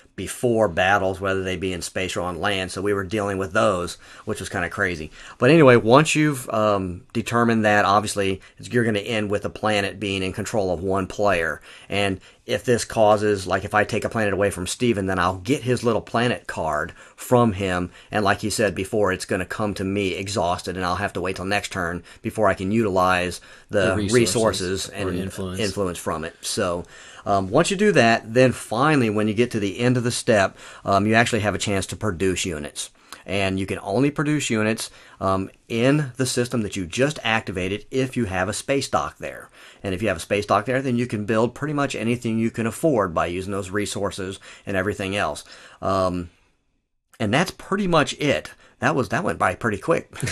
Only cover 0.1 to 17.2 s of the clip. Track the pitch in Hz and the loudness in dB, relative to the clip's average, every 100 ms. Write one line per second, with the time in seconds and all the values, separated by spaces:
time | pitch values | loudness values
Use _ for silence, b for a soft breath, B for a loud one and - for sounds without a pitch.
0.1 | - 90 - 123 113 107 82 92 101 95 | -12 -10 -2 0 2 2 2 2 4 2
1.1 | 95 98 95 92 90 92 90 - 101 92 | -2 -2 -2 -2 -4 -4 -4 -6 -6 -4
2.1 | 104 90 85 101 95 92 98 101 101 92 | -4 -6 -4 -2 -2 -4 -4 -2 -2 -2
3.1 | 107 101 95 95 101 113 90 87 - B | -2 -2 -2 -2 2 2 2 -4 -8 B
4.1 | B B 107 92 98 85 - 95 82 76 | B B -8 -6 -4 -4 -2 -4 -4 -10
5.1 | B B B 120 165 135 120 107 131 160 | B B B 6 8 8 8 8 6 6
6.1 | 151 151 135 123 110 107 101 92 87 - | 2 0 0 -4 0 2 2 -2 -8 -8
7.1 | 117 - 117 117 113 107 104 95 104 104 | -6 -2 2 4 4 4 4 6 4 2
8.1 | 104 98 95 B B 101 123 113 104 104 | -2 -2 -2 B B -2 0 2 0 -2
9.1 | 110 104 101 101 - 110 104 98 95 104 | -2 -2 -2 -4 -4 0 0 0 -2 -2
10.1 | 95 92 95 98 113 95 82 95 98 92 | -2 -2 -4 -4 0 0 0 0 0 -2
11.1 | - 101 87 80 73 B B B 98 101 | 0 2 2 0 -4 B B B -2 0
12.1 | 95 b b - 117 - 117 - 117 104 | -2 b b -4 -2 2 0 0 4 4
13.1 | 107 104 101 90 95 98 104 101 110 - | 6 4 0 0 -4 0 0 0 -2 -4
14.1 | 117 104 92 101 87 90 - 123 104 95 | -2 0 0 0 -2 -6 0 0 2 0
15.1 | 92 87 95 90 143 123 120 117 104 - | 0 0 0 -2 -2 0 0 0 0 -2
16.1 | 113 120 95 - - 80 76 87 - B | 0 0 -2 -6 -4 -2 -2 -4 -8 B
17.1 | B | B